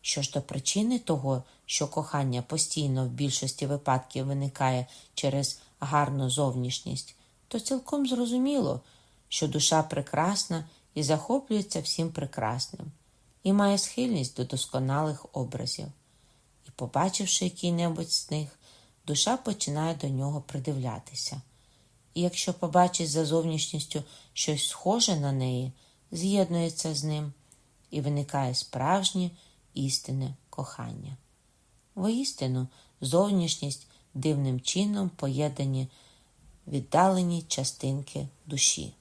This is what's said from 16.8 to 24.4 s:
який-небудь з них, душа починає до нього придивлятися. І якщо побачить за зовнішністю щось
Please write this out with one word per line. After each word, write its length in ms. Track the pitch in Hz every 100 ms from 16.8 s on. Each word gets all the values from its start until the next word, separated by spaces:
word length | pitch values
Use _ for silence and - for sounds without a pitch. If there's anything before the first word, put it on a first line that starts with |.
| 123 139 185 185 190 - 180
який-небудь 640 | - 180 170 170 165 170
з 200 | - -
них, 280 | 151 143 - - - - _ -
душа 300 | 147 - 254
починає 580 | 226 208 - 147 160 156
до 140 | 143
нього 320 | 131 139 147
придивлятися. 1000 | - 143 131 139 127 113 - 131 - 143 - _ _ _ _ _ _
І 80 | 165
якщо 320 | 175 175 -
побачить 560 | 175 170 175 180 - 160
за 160 | 147 156
зовнішністю 800 | 165 165 160 - 156 - 151 139 - -
щось 340 | -